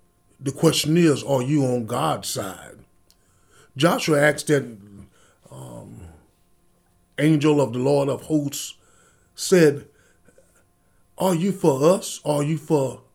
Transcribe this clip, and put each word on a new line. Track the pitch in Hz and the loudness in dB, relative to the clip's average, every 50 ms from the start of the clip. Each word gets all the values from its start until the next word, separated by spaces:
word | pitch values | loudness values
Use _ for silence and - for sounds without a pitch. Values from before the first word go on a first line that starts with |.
| _ _ _ _ _ _ _ - | _ _ _ _ _ _ _ -10
The | 131 139 | -8 -8
question | 131 - - 160 - - - 147 156 | -2 0 0 2 2 0 0 0 2
is, | 175 175 160 135 117 110 | 4 4 4 2 0 -2
are | 123 139 127 | -2 -2 -2
you | 123 131 151 147 135 | 0 0 0 0 0
on | 127 123 123 117 | 0 -2 -2 -4
God's | 110 117 127 151 160 135 104 92 - | -4 -4 -4 -2 -2 -4 -4 -6 -8
side? | - 123 98 95 87 - - - - - - _ _ _ _ _ _ _ _ _ _ _ _ _ _ _ _ _ - | -8 -8 -8 -10 -12 -14 -18 -20 -20 -20 -20 _ _ _ _ _ _ _ _ _ _ _ _ _ _ _ _ _ -4
Joshua | 127 147 170 185 - - 170 151 143 | 0 0 0 0 0 0 0 2 2
asked | 143 151 139 - - | 2 2 0 0 0
that, | - 151 139 123 120 113 98 98 104 101 104 - - _ _ _ _ _ _ - - | 0 0 0 0 -4 -12 -18 -20 -20 -20 -20 -20 -20 _ _ _ _ _ _ -20 -20
um, | 120 127 131 127 120 117 110 104 113 110 85 82 80 78 _ _ _ _ _ _ _ _ _ _ _ _ _ _ _ _ _ _ _ - | -20 -20 -18 -18 -18 -18 -18 -18 -18 -20 -20 -20 -20 -20 _ _ _ _ _ _ _ _ _ _ _ _ _ _ _ _ _ _ _ 0
angel | 143 156 160 147 139 156 151 147 | 2 2 4 4 4 2 2 2
of | 135 117 117 | 2 0 -2
the | 123 | -2
Lord | 127 139 143 143 139 | 0 2 2 2 0
of | 139 127 - - | -2 -4 -6 -4
hosts, | - 160 151 143 139 - - - - - _ _ _ _ _ _ _ _ _ _ _ _ | -2 -2 0 0 -2 -6 -8 -12 -12 -16 _ _ _ _ _ _ _ _ _ _ _ _
said, | - - - 190 180 160 147 135 131 - - _ _ _ _ _ _ _ _ _ _ _ _ _ _ _ _ _ _ _ _ _ _ _ _ _ | -10 0 2 6 6 6 6 4 2 -4 -16 _ _ _ _ _ _ _ _ _ _ _ _ _ _ _ _ _ _ _ _ _ _ _ _ _
"Are | - 170 190 180 | -2 -2 0 0
you | 156 175 202 | 0 0 -2
for | 185 190 - 165 135 131 143 | -2 0 0 0 2 4 4
us? | 165 185 220 - - - - - | 4 2 2 -2 -8 -12 -6 -4
Or | 151 147 143 | -2 -2 -2
are | 147 | -2
you | 147 160 | -2 -4
for | 147 - - 165 143 135 127 117 - - _ | -4 -2 0 0 0 0 -2 -6 -10 -18 _